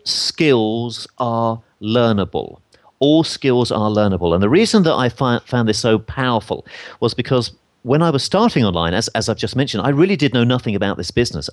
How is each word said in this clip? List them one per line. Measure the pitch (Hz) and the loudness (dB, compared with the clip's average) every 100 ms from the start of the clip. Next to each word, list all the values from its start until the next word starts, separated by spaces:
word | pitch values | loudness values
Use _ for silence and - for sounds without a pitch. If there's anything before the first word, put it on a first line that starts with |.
skills | - - - - 160 123 107 113 120 113 - - | -6 -6 -4 0 2 2 2 -2 -6 -10 -12 -6
are | 120 117 113 117 - _ | -4 -2 -2 -4 -10 _
learnable." | 104 120 117 104 92 78 50 - _ _ _ - | -2 2 2 2 0 -4 -8 -12 _ _ _ 0
All | 143 160 | 4 4
skills | 160 - 139 123 117 | 2 -2 0 2 2
are | - 107 | 0 0
learnable. | 104 104 92 85 | 2 2 2 2
And | 87 | 2
the | 101 | 4
reason | 165 226 220 | 4 4 4
that | 165 | 2
I | 135 123 | 2 0
fi-, | - 131 120 - | 0 -2 -2 -2
found | 123 113 | -2 0
this | 104 | 0
so | 120 110 | 2 0
powerful | - - 127 117 - - - - - - | -2 -6 -2 -2 -4 -10 -10 -20 -20 -4
was | 117 - | -4 -2
because | - 127 113 - _ _ | -2 -2 -2 -8 _ _
when | 120 147 | 0 2
I | 170 | 2
was | 139 | 0
starting | - 190 233 151 | 0 0 2 2
online, | 107 87 82 | 0 0 -2
as, | 92 - 113 | -2 -2 -4
as | 107 | -4
I've | 107 | -4
just | 104 120 | -4 -4
mentioned, | 135 104 | -4 -2
I | 117 | -2
really | 143 185 175 | 2 2 2
did | 139 123 | 0 2
know | |
nothing | 117 127 120 101 | 2 0 -2 -2
about | 101 - | -2 -4
this | 87 | -4
business | - 120 80 - | -2 -2 -4 -8